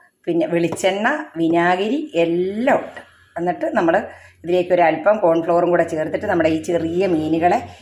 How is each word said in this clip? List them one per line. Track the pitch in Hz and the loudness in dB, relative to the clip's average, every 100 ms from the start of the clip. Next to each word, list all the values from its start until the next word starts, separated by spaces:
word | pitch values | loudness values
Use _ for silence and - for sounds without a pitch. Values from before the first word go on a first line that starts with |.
| _ _ - | _ _ -4
പിന്നെ | 170 - | -2 0
വെളിച്ചെണ്ണ, | 170 165 - 190 196 233 302 302 165 | 0 0 0 -2 0 -2 -2 -6 -4
വിനാഗിരി | 165 170 175 185 214 285 - 165 | 0 2 2 2 0 -4 -4 -2
എല്ലാം | 170 170 185 208 262 226 | 0 0 -2 -2 0 0
ഉണ്ട്. | - - - _ _ 170 | -2 -16 -20 _ _ -6
എന്നിട്ട് | 175 175 320 | -4 -4 -2
നമ്മൾ | 240 165 185 - - - _ | 0 2 2 -2 -12 -20 _
ഇതിലേക്ക് | 165 180 175 | -2 0 2
ഒരല്പം | 180 165 156 196 214 | 4 4 2 2 2
കോൺഫ്ലോറും | 180 165 165 170 180 | 2 2 2 2 2
കൂടെ | 170 | 2
ചേർത്തിട്ട് | 165 160 156 165 214 | 0 -2 -4 -4 -2
നമ്മുടെ | 175 160 | 0 2
ഈ | 160 | 0
ചെറിയ | 156 170 165 170 190 | -2 -2 -2 -2 0
മീനുകളെ | 160 156 160 175 226 - - | 0 0 2 2 2 -4 -18